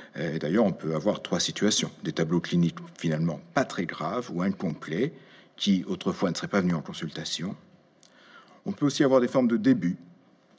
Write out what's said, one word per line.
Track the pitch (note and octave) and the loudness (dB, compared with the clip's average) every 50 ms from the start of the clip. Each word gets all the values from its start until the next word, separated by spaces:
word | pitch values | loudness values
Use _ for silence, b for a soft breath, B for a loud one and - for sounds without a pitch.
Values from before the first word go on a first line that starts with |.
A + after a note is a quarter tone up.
| B B - - | B B -8 -6
Euh, | E2 E2 D2+ | -4 -4 -4
et | D#2+ | -4
d'ailleurs, | D2 D2+ E2+ G#2+ A#2 | -2 0 2 2 2
on | G2 D#2+ | 2 0
peut | - - D#2 D#2+ | -2 -4 -4 -2
avoir | D#2 D2+ G#2 F#2 - - | 0 0 -2 -2 -2 -4
trois | - - F2 | -4 -2 0
situations. | - - D#3 - G2 G#2 G#2 - - - - - - | 0 -2 -2 0 2 2 2 2 0 -2 -4 -8 -8
Des | E2 D#2 | -6 -2
tableaux | - E2 D#2 E2+ F2 | -2 0 0 0 0
cliniques | - - - F2 E2+ E2+ D#2+ - - - - - | 0 2 2 2 4 2 0 -2 -10 -16 -10 -6
finalement | - E2+ D#2 D#2 E2 E2+ - - - - - | -4 -2 0 0 0 -2 -2 -6 -10 -6 -4
pas | C#3 C3 | -2 -2
très | - - - F#2+ | -2 -4 -6 -6
graves | D#2+ - - - E2 G2 B2+ - - | -6 -6 -6 -6 -4 -4 -6 -6 -6
ou | - F2 F2+ | -4 -2 -2
incomplets, | G2+ G2 - - F#2 D#2 - - - D#2 F2 B2 D#3 B B B B B B B B B | -2 -2 -2 -4 -6 -6 -6 -8 -6 -4 -2 -2 -2 B B B B B B B B B
qui | - - G#2 G2 F#2 E2+ | -2 0 2 2 2 0
autrefois | - F#2+ F2+ - G2 E2+ - - F#2 | -2 -6 -4 -4 -4 -2 0 0 -2
ne | E2 | 0
seraient | - - E2+ | -2 -4 -2
pas | - G2+ | 0 2
venus | F2+ F2+ F2 | 2 2 2
en | D#2+ D2 | 0 -2
consultation. | - D#2+ - - D#2 - D#2 D2+ - - - D#2+ F#2+ - - - _ _ _ _ _ _ _ B B B B B B B B B B B B B - | -6 -10 -8 -8 -8 -8 -8 -8 -6 -6 -6 -6 -8 -8 -10 -14 _ _ _ _ _ _ _ B B B B B B B B B B B B B -8
On | - | -2
peut | - D3 | 0 0
aussi | C#3+ C3+ - D3+ | 2 4 4 4
avoir | C3+ C3 C3 | 6 6 6
des | A#2+ A#2 | 6 4
formes | - C3+ B2+ | 4 4 4
de | A#2 A#2 | 4 2
début | A2 G#2 C3+ C3 A2 F2 F2 F#2 - - - - - _ _ _ _ _ _ _ | 4 4 4 4 4 4 0 -2 -4 -8 -16 -20 -20 _ _ _ _ _ _ _